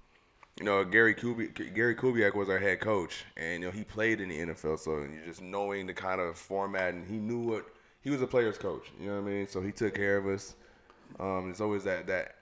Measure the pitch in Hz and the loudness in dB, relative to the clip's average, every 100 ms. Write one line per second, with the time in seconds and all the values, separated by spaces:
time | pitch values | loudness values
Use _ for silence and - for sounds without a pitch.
0 | - _ _ _ - - 104 98 95 107 | -20 _ _ _ -18 -4 2 4 6 8
1 | 113 104 120 113 110 - - 98 120 113 | 8 6 0 -2 -4 -6 -6 0 2 2
2 | 127 117 101 101 95 95 98 90 107 104 | 2 4 4 4 2 2 2 2 2 2
3 | 82 - - - 82 85 90 98 104 104 | 0 -6 -12 -8 -4 -4 -4 -6 -6 0
4 | 113 110 95 76 82 78 78 78 80 78 | 2 2 0 -4 -4 -4 -2 -2 0 -2
5 | 71 78 85 82 92 98 101 98 92 90 | -4 -10 -12 -12 -8 -4 -2 -2 -4 -4
6 | 95 92 87 82 - 98 98 98 92 87 | -2 0 -2 -4 -4 -2 0 0 0 -2
7 | 87 110 107 120 117 107 - - - _ | -4 -4 -2 -2 0 -2 -4 -16 -20 _
8 | 131 143 123 127 113 101 98 73 - - | -4 0 2 4 4 2 -2 -4 -8 -10
9 | 98 101 101 101 98 95 98 104 107 95 | -6 -4 -2 -2 -2 -4 -4 0 0 2
10 | 101 101 98 98 - - - - - - | 4 4 4 0 -4 -16 -20 -20 -20 -20
11 | - - 95 92 92 90 107 101 98 90 | -16 -6 -2 -2 -2 -2 0 0 0 -2
12 | 87 92 - - | 0 -2 -2 -6